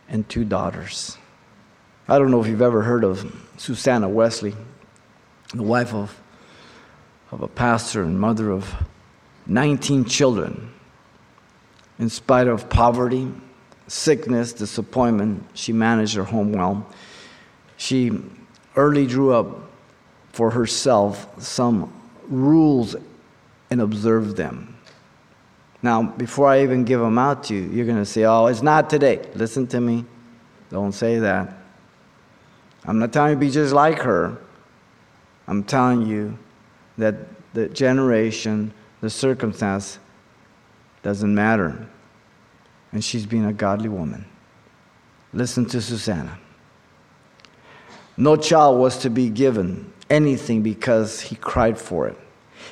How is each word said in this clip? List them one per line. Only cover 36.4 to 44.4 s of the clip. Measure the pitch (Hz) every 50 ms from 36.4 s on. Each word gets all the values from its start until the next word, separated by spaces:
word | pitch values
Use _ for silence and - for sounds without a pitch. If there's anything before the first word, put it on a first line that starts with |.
| - - _ _ _ _ _ _ _ _ _
that | - 110 110 104 - - - - - - _ -
the | 113 113 -
generation, | - - 135 127 127 135 135 127 117 110 110 110 107 - - 110 107 107 107 107 - - - _ _ _
the | - 110
circumstance | - - - 135 127 123 127 110 101 - 110 101 98 98 101 - - - - _ _ _ _ _ _ _ _ _ _ _ _ _ _ _ _ _ _ _ -
doesn't | 101 104 98 104 104 104
matter. | 101 104 110 113 107 90 78 67 - 110 - - _ _ _ _ _ _ _ _ _ _ _ _ _ _ _ _ _ _ _
And | - 107 110
she's | - - 117 104
been | 104 117 113 107
a | 104 104
godly | 104 107 98 101 104 110 110
woman. | 104 92 82 71 - - - - - _